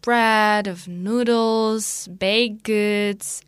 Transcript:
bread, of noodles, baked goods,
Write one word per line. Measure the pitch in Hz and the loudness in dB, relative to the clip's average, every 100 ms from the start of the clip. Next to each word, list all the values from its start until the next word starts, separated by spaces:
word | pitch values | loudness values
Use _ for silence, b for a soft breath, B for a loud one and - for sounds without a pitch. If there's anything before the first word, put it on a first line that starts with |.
bread, | 240 240 226 214 214 208 202 | 0 2 4 4 4 2 -2
of | 180 180 | -8 -10
noodles, | 175 190 240 240 233 226 220 220 220 208 - - | -8 -2 0 2 2 2 2 0 -2 -4 -8 -12
baked | 180 196 220 240 214 | -4 0 2 0 -4
goods, | - 214 208 208 208 202 - - | -2 0 2 0 -2 -4 -8 -12